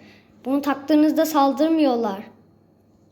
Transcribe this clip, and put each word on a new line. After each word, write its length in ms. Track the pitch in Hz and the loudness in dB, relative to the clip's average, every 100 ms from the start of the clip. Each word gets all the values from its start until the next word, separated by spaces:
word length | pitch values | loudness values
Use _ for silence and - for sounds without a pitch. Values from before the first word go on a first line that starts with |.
| - - _ _ | -20 -20 _ _
Bunu 180 | 247 277 | -4 -4
taktığınızda 640 | 285 277 285 302 311 294 320 | -2 -4 0 2 2 2 0
saldırmıyorlar. 960 | 302 277 254 311 320 285 240 220 196 - - _ _ _ _ _ _ - | 2 0 2 0 2 0 0 -4 -6 -14 -20 _ _ _ _ _ _ -4